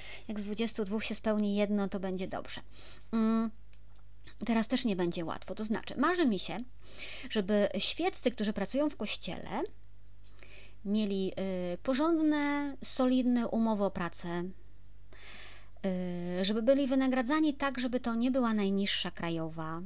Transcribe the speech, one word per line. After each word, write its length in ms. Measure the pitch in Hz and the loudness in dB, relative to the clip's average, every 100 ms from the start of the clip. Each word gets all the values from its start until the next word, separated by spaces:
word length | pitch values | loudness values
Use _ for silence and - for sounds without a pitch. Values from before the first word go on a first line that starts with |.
| - - - | -8 -8 -6
Jak 120 | 214 | -4
z 60 | 202 | -2
dwudziestu 400 | 214 226 - 196 | 0 0 0 0
dwóch 180 | 220 | 0
się 120 | - 214 | 0 0
spełni 400 | 220 214 208 202 | 2 2 4 4
jedno, 320 | 202 208 196 | 4 2 0
to 120 | 202 | -2
będzie 280 | 190 185 190 | -2 -2 -4
dobrze. 340 | 113 - - - - - - - | -4 -4 -6 -8 -10 -10 -10 -2
Mm, 380 | 226 220 226 226 - - - - - - - - - 208 | 2 4 4 2 -4 -10 -10 -10 -10 -10 -10 -10 -6 0
teraz 220 | 226 220 | 2 2
też 180 | 254 233 | 2 2
nie 100 | 185 | 2
będzie 300 | 175 180 160 | 0 0 -4
łatwo. 300 | - - 185 | -6 -6 -4
To 80 | |
znaczy, 320 | 214 214 - - | -2 -2 -2 2
marzy 280 | 302 359 285 | 2 4 4
mi 140 | 190 | 4
się, 240 | - 180 247 - - - - - 254 | 0 -4 -6 -8 -8 -8 -8 -8 -4
żeby 380 | 220 185 208 208 196 | 0 2 4 4 2
świeccy, 540 | - - 359 - 247 | 0 2 0 2 0
którzy 220 | - 208 | 2 -2
pracują 360 | 208 190 262 302 | 0 0 2 0
w 60 | - | 0
kościele, 680 | 214 - - - - 214 392 - - - - - - - - - - - 196 | -4 -4 -4 -6 -4 -4 -4 -6 -10 -10 -10 -10 -10 -10 -10 -10 -10 -8 0
mieli, 460 | 214 208 196 190 - 190 185 180 | 0 2 0 0 -2 -2 -2 -2
y, 40 | 180 | -2
porządne, 1000 | - 262 320 330 311 302 285 285 285 269 | 0 2 4 4 4 4 2 0 -2 -2
solidne 640 | - - 254 254 247 240 233 | 0 4 4 4 4 2 2
umowy 360 | 226 226 208 | 2 2 4
o 80 | 196 | 2
pracę, 520 | 196 170 - 175 175 180 - - - - - - - - - - - - - 196 | 0 -2 -2 -2 -2 -4 -6 -10 -10 -10 -10 -10 -10 -8 -8 -8 -8 -8 -4 -2
y, 600 | 180 180 175 175 180 196 | -2 -2 -4 -2 0 2
żeby 160 | 220 | 2
byli 260 | 226 277 269 | 4 4 4
wynagradzani 640 | 269 262 254 240 311 311 | 4 4 2 4 4 4
tak, 260 | - 277 247 | 2 0 0
żeby 200 | 247 247 | -2 0
to 160 | 233 226 | 0 2
nie 160 | 254 | 2
była 220 | 262 233 | 4 4
najniższa 580 | 214 196 196 202 - 180 | 4 2 2 2 2 0
krajowa, 720 | - 170 165 160 160 160 165 | -2 -2 -2 -2 -4 -6 -6